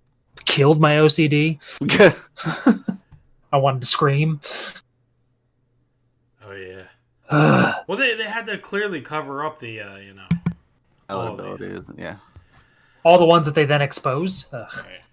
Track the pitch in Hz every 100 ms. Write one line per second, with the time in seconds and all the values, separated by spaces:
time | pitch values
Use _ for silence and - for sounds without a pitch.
0 | _ _ _ - - - 139 156 156 151
1 | 156 156 151 147 160 151 - - - -
2 | 196 - - - 165 - 269 - - 190
3 | _ - _ _ - 143 135 131 120 -
4 | 147 139 156 151 - - - - _ _
5 | _ _ _ _ _ _ _ _ _ _
6 | _ _ _ _ 104 98 92 95 92 _
7 | _ _ - 147 151 135 - - - 202
8 | 262 220 214 226 220 196 - 202 208 165
9 | 123 151 139 139 156 - 117 110 101 98
10 | 98 98 98 170 170 - _ _ _ _
11 | - 98 90 95 95 95 95 92 92 -
12 | 87 101 _ - _ _ _ _ _ _
13 | 165 180 165 170 151 151 143 147 143 -
14 | 139 131 185 185 - 123 104 98 92 90
15 | _